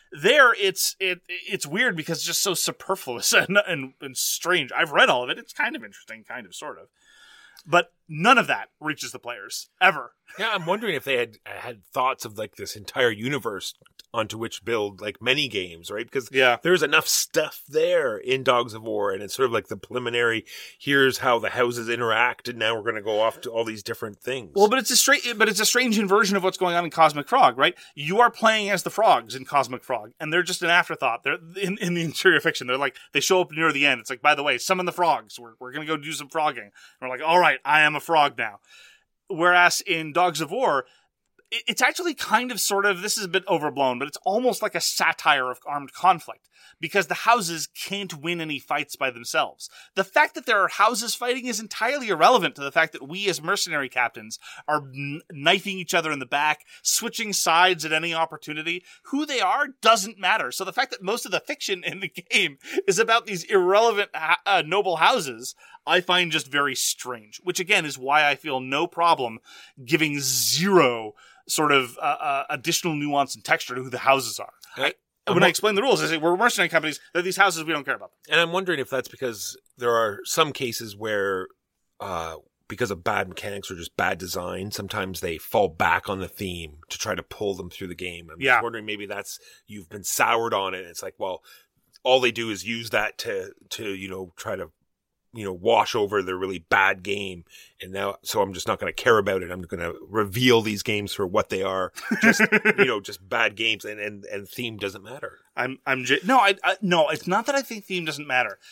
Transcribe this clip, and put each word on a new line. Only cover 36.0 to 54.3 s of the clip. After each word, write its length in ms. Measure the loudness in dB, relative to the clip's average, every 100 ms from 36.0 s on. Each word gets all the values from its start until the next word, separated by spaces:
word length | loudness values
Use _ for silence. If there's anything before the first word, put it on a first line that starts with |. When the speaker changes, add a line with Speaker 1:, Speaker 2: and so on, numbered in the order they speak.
| -6
Speaker 1:
some 160 | -10 -6
frogging." 360 | -2 -2 -4
And 80 | -14 -20 -20 -14
we're 60 | -10
like, 120 | -4
"All 140 | 2 6
right, 220 | 6 4
I 180 | 2 4
am 120 | 4
a 60 | 2
frog 360 | 2 4 4 2
now." 220 | -8 -8 _ -20 -20 _ _ _ -8
Whereas 520 | 0 4 6 6 4
in 300 | -2 -4 -2
Dogs 280 | 2 2 0
of 100 | -4
War, 360 | 0 2 2 -2 _ _ _ _ _ -10
it, 100 | -8 -4
it's 140 | 0
actually 320 | 0 0 -4
kind 360 | -4 0 0 0
of, 100 | -4
sort 240 | 0 2
of, 160 | 2 0
this 140 | -4 -4
is 80 |
a 40 | -2
bit 160 | -2 0
overblown, 500 | 0 0 0 0 0
but 100 | -6
it's 100 | -6
almost 360 | -2 0 0 0
like 120 | -4
a 60 | -2
satire 720 | -2 0 0 2 2 2 2
of 100 | -6 -8
armed 260 | -8 -10
conflict, 560 | 0 4 4 0 -20 _ _ -20 -12
because 260 | -4 -2 -2
the 80 |
houses 540 | -2 2 2 2 -6 -10
can't 520 | -10 -8 -8 -8 -8
win 200 | -6 -4
any 180 | -4 -8
fights 380 | -4 -4 -4 -4
by 140 | -4
themselves. 580 | -4 -4 -2 -2 -6 -20 -20 -10
The 80 | -4
fact 300 | 0 2 2
that 120 | 0 0
there 140 | 2
are 80 | 2
houses 460 | 4 2 2 -4
fighting 320 | -4 -4 -4 -4
is 140 | -6
entirely 480 | -8 -4 -2 -2 -2
irrelevant 460 | 6 6 6 2 -4
to 40 |
the 100 | -2
fact 200 | 2 0
that 140 | -2 -12
we 200 | -6 -4
as 140 | -2
mercenary 460 | -2 -2 -2 -4 -4
captains 500 | -2 -2 -4 -16